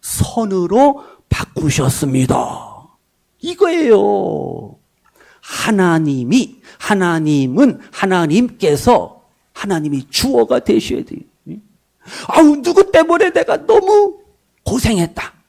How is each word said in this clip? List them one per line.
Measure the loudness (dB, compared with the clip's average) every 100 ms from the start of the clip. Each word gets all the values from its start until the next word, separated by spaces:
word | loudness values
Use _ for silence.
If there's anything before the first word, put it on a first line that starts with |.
선으로 | -10 -6 -4 -4 -4 -4 0 2 2 2 -10 -20 _
바꾸셨습니다. | -6 -6 -6 -2 0 -2 -2 -2 0 0 -2 -4 -10 -16 -20 -20 _ _ _ _ _
이거예요. | -12 -2 0 2 2 2 2 -2 -4 -6 -8 -12 -16 -20 _ _ _ _ _ _
하나님이, | -14 -8 -2 0 2 2 0 -2 0 0 -2 -10 -20 -16
하나님은, | -4 -2 0 0 0 0 0 2 2 0 -12
하나님께서, | -6 -2 0 2 0 0 -2 0 0 2 0 0 -16 _ _ _
하나님이 | -12 -4 -4 -2 -6 -6
주어가 | -4 0 0 2 0
되셔야 | 2 0 0 -8
돼요. | -8 -16 -18 _ -18 -18 _ _ _ _ -20 -16 -2
아우, | 4 6 4
누구 | 2 2 4
때문에 | 4 4 2 2
내가 | 0 -2 -4 2
너무 | 2 4 4 2 -2 _ _ _ _
고생했다. | -6 -2 0 0 -2 -6 -14 _